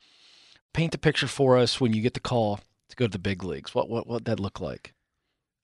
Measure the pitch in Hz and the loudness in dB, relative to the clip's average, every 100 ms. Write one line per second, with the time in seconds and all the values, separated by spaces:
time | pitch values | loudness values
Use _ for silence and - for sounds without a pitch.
0 | _ _ _ - _ _ _ - 165 156 | _ _ _ -20 _ _ _ -2 -2 0
1 | 160 147 139 - 135 127 123 - 123 110 | 0 2 0 2 6 6 6 2 2 2
2 | 113 - - 123 107 101 - _ _ - | 0 -2 -2 0 0 -2 -10 _ _ -2
3 | 117 95 92 95 90 69 69 - - 113 | -2 -2 -4 -4 -4 -8 -6 -4 -2 -2
4 | - 117 113 113 98 - 87 65 - _ | -4 -6 -2 -2 -4 -6 -10 -10 -16 _
5 | _ _ _ _ _ _ | _ _ _ _ _ _